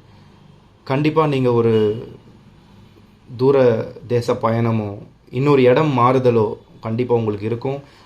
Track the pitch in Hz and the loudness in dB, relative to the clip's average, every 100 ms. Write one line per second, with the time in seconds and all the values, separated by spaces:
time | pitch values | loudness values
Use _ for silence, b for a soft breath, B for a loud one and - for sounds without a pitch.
0 | - b b b b - _ _ - 135 | -20 b b b b -20 _ _ -6 -2
1 | 151 156 151 135 127 117 113 110 107 113 | 0 0 0 0 0 2 2 2 2 -2
2 | - - - - - - - - - - | -10 -20 -20 -20 -20 -20 -20 -20 -20 -20
3 | - _ - 120 131 135 123 113 - - | -20 _ -14 -2 2 4 2 0 -4 -12
4 | 107 120 117 120 113 117 117 113 104 101 | -6 -4 -2 -2 -2 0 -2 -2 -6 -10
5 | - _ - 127 143 139 123 135 156 123 | -18 _ -12 -4 2 4 4 4 2 2
6 | 123 131 123 113 107 - - - 113 113 | 2 2 2 2 0 -4 -16 -14 -8 -4
7 | 123 117 107 104 110 117 135 139 - B | -2 -2 -2 -4 -6 -6 -6 -8 -12 B